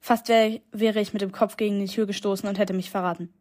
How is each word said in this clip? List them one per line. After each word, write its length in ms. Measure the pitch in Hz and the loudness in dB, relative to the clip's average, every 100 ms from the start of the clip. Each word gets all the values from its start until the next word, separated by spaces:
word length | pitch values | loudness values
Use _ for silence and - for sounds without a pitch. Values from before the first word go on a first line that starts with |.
Fast 280 | - 233 - | 0 -2 4
wär-, 320 | 226 220 220 _ | 4 4 0 _
wäre 280 | 214 220 214 | 0 2 2
ich 120 | 208 | -2
mit 100 | 208 | -2
dem 80 | 196 | -4
Kopf 260 | 190 208 - | 0 -2 0
gegen 220 | 214 202 | -2 0
die 80 | 196 | -2
Tür 200 | 208 208 | -2 -2
gestoßen 420 | 202 208 196 208 | -2 -2 -2 -2
und 100 | 196 | 0
hätte 140 | 196 | 0
mich 180 | 185 180 | 0 -2
verraten. 420 | 202 180 170 175 _ | -2 -2 -4 -8 _